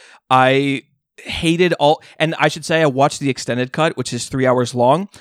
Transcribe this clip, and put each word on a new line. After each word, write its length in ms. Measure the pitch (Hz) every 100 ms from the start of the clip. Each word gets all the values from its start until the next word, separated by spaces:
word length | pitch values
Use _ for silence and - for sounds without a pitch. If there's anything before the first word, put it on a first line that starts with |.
| - - -
I 520 | 127 131 135 139 139 - _ _ -
hated 480 | - - 165 170 180 165
all, 220 | 147 156 - -
and 160 | 160 160
I 100 | 156
should 180 | 165 151
say 160 | 165
I 40 | 156
watched 320 | 127 147 -
the 120 | 139
extended 420 | 123 - 120 127
cut, 240 | - 160 -
which 160 | 123
is 160 | 120 -
three 160 | 131 127
hours 280 | 123 120
long. 340 | 123 120 156 202 -